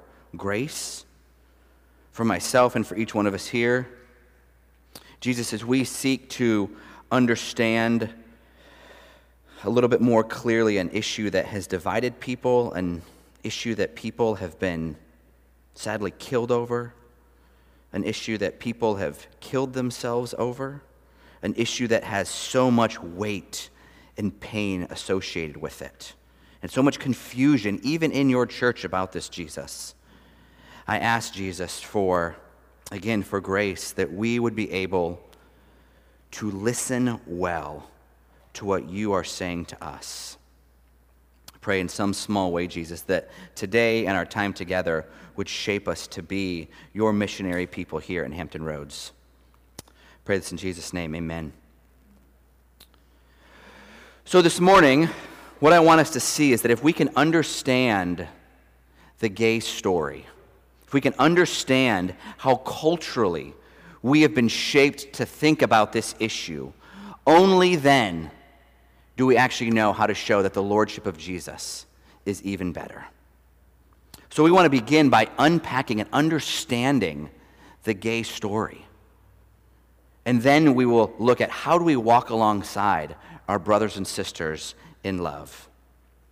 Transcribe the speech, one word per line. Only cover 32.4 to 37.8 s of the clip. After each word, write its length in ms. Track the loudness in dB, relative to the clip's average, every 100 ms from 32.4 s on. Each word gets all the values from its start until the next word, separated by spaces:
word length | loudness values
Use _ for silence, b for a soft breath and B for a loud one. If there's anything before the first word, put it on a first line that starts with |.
| -20 _ _ _ -14
again, 320 | -8 -4 -4
for 160 | -2 -6
grace, 540 | -2 -2 -2 -4 -8
that 180 | -6 -4
we 280 | -2 -2 0
would 160 | -2 -4
be 140 | -6
able 500 | -4 -4 -2 -4 -6 -18 b b b b b b b b b b
to 200 | -10 -8
listen 720 | -4 -4 -4 -4 -2 -2 -4 -8
well 640 | -6 -4 -4 -8 -14